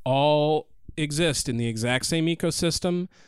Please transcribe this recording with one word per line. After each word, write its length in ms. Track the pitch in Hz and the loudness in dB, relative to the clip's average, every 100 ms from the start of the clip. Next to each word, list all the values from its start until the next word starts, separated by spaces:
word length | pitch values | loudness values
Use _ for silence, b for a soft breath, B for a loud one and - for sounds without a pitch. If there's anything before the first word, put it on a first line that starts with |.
all 640 | 131 135 147 151 151 156 - - - - | 0 2 4 4 2 0 -2 -14 -12 -6
exist 500 | 151 147 170 127 - | -4 0 0 0 -2
in 80 | 117 | -2
the 100 | 117 | -2
exact 380 | 110 120 127 - | -2 -2 -2 0
same 200 | 165 160 | 0 0
ecosystem. 800 | 165 170 - 170 - 185 175 180 b | 0 -2 0 -2 0 -2 -2 -4 b